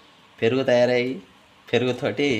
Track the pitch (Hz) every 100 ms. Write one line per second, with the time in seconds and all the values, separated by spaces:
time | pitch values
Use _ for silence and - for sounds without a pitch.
0 | - _ _ - 113 127 135 123 123 123
1 | 123 175 - _ _ _ - 120 127 123
2 | 135 107 143